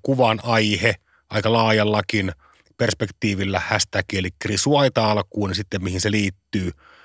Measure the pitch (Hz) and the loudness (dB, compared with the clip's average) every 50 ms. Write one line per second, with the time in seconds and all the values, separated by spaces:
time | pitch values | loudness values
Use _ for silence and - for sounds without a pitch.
0 | - - 135 127 123 113 113 110 - 120 117 110 107 107 104 85 104 117 98 - | -2 -2 2 4 4 2 2 0 0 0 2 2 2 2 0 2 0 0 0 -2
1 | _ _ _ _ _ - - 110 92 110 117 113 113 110 110 107 104 107 107 107 | _ _ _ _ _ -6 -4 -2 0 2 2 4 4 4 4 2 2 2 2 0
2 | 101 - - 104 95 90 - _ _ _ _ _ _ _ _ - 120 107 - - | 0 0 -2 -2 -2 -2 -6 _ _ _ _ _ _ _ _ -2 -2 -2 0 -2
3 | 110 101 - - - 104 98 95 98 98 95 90 - - 110 104 - - - 98 | -4 -8 -6 -4 -2 -2 -2 -2 -2 -2 -2 -2 -2 -2 -2 -2 -2 -2 -4 -4
4 | - - 104 95 90 90 - - - 113 104 98 - 139 147 143 139 127 - 120 | -4 -2 -4 -4 -4 -4 -8 -6 -6 -4 -2 -2 0 2 2 4 2 2 2 2
5 | 110 107 107 104 98 _ - 107 104 95 90 98 101 - - 92 92 92 92 92 | 2 2 2 0 -2 _ -4 -4 -4 -2 -4 -6 -6 -6 -6 -6 -4 -4 -4 -2
6 | - 104 104 107 101 95 92 _ _ - - 101 90 87 - _ _ - - - | -2 0 0 0 0 -2 -4 _ _ -8 -6 -4 -4 -6 -8 _ _ -20 -20 -20